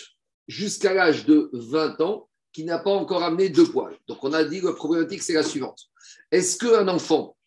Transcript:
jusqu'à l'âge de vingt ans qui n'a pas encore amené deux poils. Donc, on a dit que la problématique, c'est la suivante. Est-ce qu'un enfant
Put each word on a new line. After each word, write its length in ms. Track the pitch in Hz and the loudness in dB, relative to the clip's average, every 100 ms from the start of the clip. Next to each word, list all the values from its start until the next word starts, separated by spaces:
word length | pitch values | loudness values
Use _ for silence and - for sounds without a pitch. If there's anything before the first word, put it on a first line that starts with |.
| - _ _ _ - | -20 _ _ _ -16
jusqu'à 460 | 123 202 - 196 | -8 -8 -2 0
l'âge 320 | 190 175 131 113 | 2 2 2 4
de 240 | 151 - | 4 4
vingt 460 | 120 117 156 151 - | -6 -4 -2 -2 -2
ans 280 | 165 214 - _ _ | -4 -4 -10 _ _
qui 120 | - 160 | -12 -6
n'a 120 | 165 | -4
pas 140 | 196 | 0
encore 320 | 196 160 180 | 0 0 -2
amené 260 | 170 165 190 | -2 0 2
deux 160 | 147 165 | 6 4
poils. 320 | 131 - - - | 4 -6 -10 -16
Donc, 160 | 117 | -8
on 80 | 135 | -4
a 120 | 156 | 0
dit 180 | 151 180 | 0 -2
que 60 | 175 | -4
la 60 | |
problématique, 500 | - 151 165 160 196 | -4 -2 -2 -2 -4
c'est 100 | - | -2
la 80 | 160 | 0
suivante. 380 | 143 143 123 - - _ - - - | 0 -4 -8 -12 -20 _ -20 -20 -2
Est-ce 280 | 185 180 - | 0 0 -2
qu'un 280 | 240 226 190 | 2 4 4
enfant 480 | 170 - 156 - - | 0 0 0 0 -14